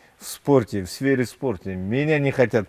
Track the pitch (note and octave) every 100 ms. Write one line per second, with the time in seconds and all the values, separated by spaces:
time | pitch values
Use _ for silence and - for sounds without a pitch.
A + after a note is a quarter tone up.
0 | _ _ - - - C#3 G#2+ G2+ F#2 -
1 | C3+ C3 A#2+ - C3+ F#2+ G2+ F#2 F#2+ B2
2 | D3+ D3+ C#3 C3 A#2 A2+